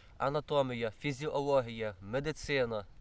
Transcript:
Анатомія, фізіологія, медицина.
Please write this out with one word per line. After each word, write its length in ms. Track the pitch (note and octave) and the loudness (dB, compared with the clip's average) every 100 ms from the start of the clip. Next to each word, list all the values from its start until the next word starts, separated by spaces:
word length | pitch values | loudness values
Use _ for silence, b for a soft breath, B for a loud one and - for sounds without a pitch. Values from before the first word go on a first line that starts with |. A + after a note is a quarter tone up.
| B - | B -2
Анатомія, 720 | C3 D3 - D3 C3 A#2+ A2+ | 0 0 2 2 2 0 -4
фізіологія, 1040 | - D3 B2+ D3+ C#3+ C#3+ C#3 A#2 A2+ G#2+ G2+ | -2 -4 -2 -2 0 4 4 2 -2 -4 -6
медицина. 840 | G2+ B2 C#3+ D3 - C#3 A#2+ A2 G2 - | -4 -2 -2 -4 0 0 2 0 -6 -12